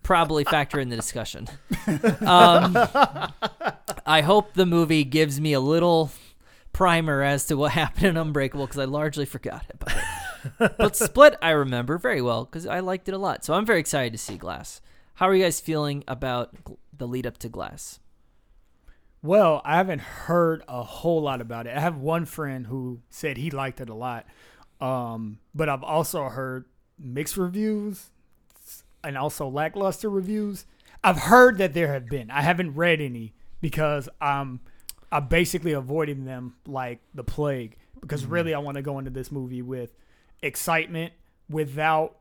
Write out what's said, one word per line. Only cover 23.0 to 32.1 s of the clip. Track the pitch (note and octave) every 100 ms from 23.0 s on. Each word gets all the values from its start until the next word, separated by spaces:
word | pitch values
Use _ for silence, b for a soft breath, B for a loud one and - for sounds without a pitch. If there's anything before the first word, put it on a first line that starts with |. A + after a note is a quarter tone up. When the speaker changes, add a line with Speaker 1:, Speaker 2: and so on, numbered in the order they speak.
| _
Speaker 2:
said | - D#3 B2
he | D#3
liked | C#3 C3+ -
it | B2
a |
lot. | A2 B2 A#2+ - b b b b _
Um, | C3 C3 A#2 A2+ A2 G#2+ _
but | C#3+ D#3
I've | C#3
also | C#3 D#3+ D#3+ E3+ C3+
heard | A2+ C3 C3 - _ _ _
mixed | C3+ B2+ D#3 G3
reviews | F3+ F#3 G#3+ G#3+ G#3 F#3+ - _ _ _ _ _ - - _ _
and | D3+ C#3
also | D3 - C#3
lackluster | C3+ D#3 G3+ G3 - A3
reviews. | G3 F#3 G#3+ G#3 F#3+ - b b b
I've | G3+ E3
heard | D#3+ A#3+ B3 G3+
that | F#3+
there | D3+ D#3+
have | C#3
been. | A#2+